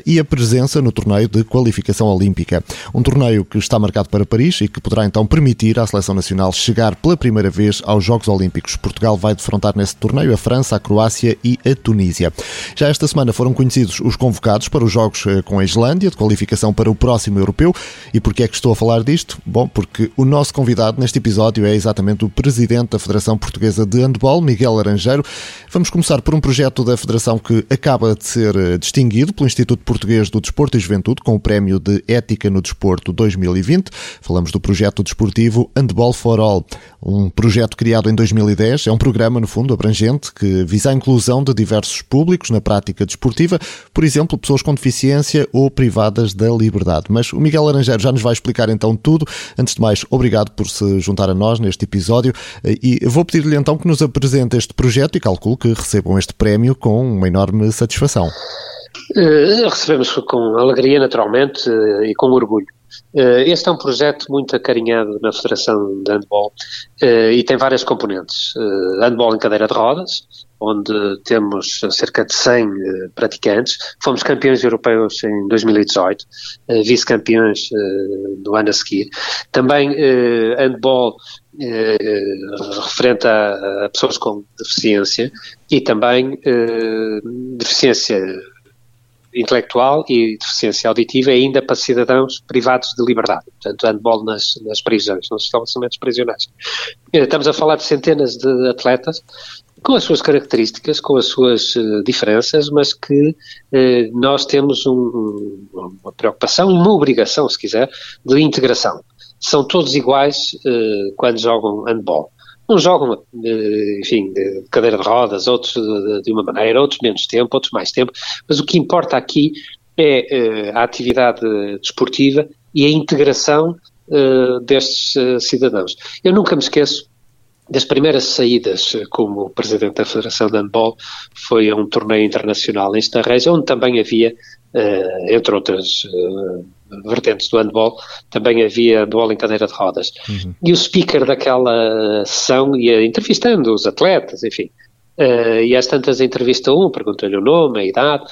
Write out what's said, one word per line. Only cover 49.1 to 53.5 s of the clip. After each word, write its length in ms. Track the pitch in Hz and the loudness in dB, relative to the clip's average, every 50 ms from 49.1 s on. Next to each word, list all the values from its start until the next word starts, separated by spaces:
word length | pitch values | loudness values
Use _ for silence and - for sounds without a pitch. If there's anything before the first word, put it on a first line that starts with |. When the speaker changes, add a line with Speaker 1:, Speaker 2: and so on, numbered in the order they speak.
| 156 160 156 - - - - - - | 2 2 0 -2 -8 -10 -16 -10 -4
Speaker 1:
Antes 200 | - 127 - - | -2 -2 -2 0
de 40 | - | 0
mais, 240 | 113 110 104 - - - | 2 2 2 0 0 -2
obrigado 400 | - 131 123 120 104 110 104 - | 0 0 2 2 2 0 0 -2
por 180 | - - 104 92 | -4 -6 -6 -6
se 300 | - - 101 101 98 95 | -4 -2 0 0 0 0
juntar 320 | 85 98 101 92 98 95 | 0 -2 -2 0 0 0
a 40 | 92 | 0
nós 260 | 95 101 110 117 113 | 0 0 0 0 0
neste 240 | 113 95 - - 104 | 0 -2 -2 -2 -4
episódio, 480 | - - 98 85 104 113 123 120 131 117 - - - - - - | -4 -2 -2 0 2 2 2 2 0 -2 -4 -8 -18 -16 -6 -2
eh, 120 | - 107 - - | -2 -2 0 2
e 140 | 127 123 - - | 2 2 2 2
vou 180 | 127 117 160 170 | 2 2 2 2
pedir-lhe 320 | - - 165 147 156 | 2 0 0 0 2